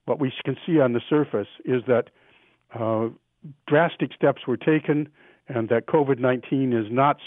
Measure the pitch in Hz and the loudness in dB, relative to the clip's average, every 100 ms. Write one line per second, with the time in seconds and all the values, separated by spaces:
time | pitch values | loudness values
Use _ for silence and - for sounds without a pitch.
0 | - 123 131 - - 127 - 160 127 117 | -6 -2 -2 -4 -8 -6 0 2 4 2
1 | - 151 143 107 98 - - 127 131 113 | 0 0 0 -2 -6 -8 -4 -2 2 0
2 | - _ _ _ _ _ _ 113 113 110 | 0 _ _ _ _ _ _ -6 -2 -2
3 | 113 - _ _ 156 - - 151 165 - | -4 -8 _ _ -20 -16 0 2 2 0
4 | 135 - 147 135 - 120 160 156 - 151 | -8 0 0 0 -2 -2 2 0 2 -2
5 | 147 _ _ _ - 123 113 117 - 160 | -4 _ _ _ -8 -4 0 0 0 -2
6 | 139 123 127 127 - 135 131 117 107 120 | 0 0 0 0 -2 -2 0 -2 -2 0
7 | 139 139 | 2 0